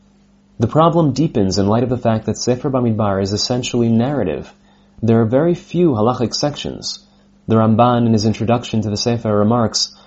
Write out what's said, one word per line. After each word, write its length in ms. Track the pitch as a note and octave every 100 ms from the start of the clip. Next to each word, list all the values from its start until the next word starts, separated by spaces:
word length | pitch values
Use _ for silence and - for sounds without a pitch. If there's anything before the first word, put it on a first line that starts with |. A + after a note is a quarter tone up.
| _ _ _ _ _ -
The 80 | A#2
problem 440 | D3 E3 E3+ D#3
deepens 460 | A2+ D#3+ A#2 F#2+ F#2
in 100 | G2
light 160 | A2+
of 60 | B2
the 80 | A#2+
fact 280 | A#2 A2 A2
that 100 | G#2
Sefer 320 | - B2 D3
Bamidbar 520 | C3 A#2+ G#2+ G#2 G2
is 120 | G2
essentially 560 | G2+ - B2 - B2 A#2
narrative. 600 | A2+ B2 C#3+ F2+ C#2 - - _ _ _ -
There 160 | A2 A2+
are 60 | A2
very 300 | C3 E3+ E3+
few 340 | - E3 F3
halachic 440 | G#2+ A2 B2 A2+
sections. 720 | - D3 - C#2 B1 - - _ _ _ _ -
The 80 | A2
Ramban, 480 | A2 A2 A#2+ A#2+ A#2
in 80 |
his 100 | A2
introduction 560 | A2 G#2+ A2+ A#2+ - A2+
to 60 | G#2
the 60 | G2+
Sefer, 420 | A#2 A2+ A2 G#2
remarks, 560 | G#2 A#2+ G#2+ - - -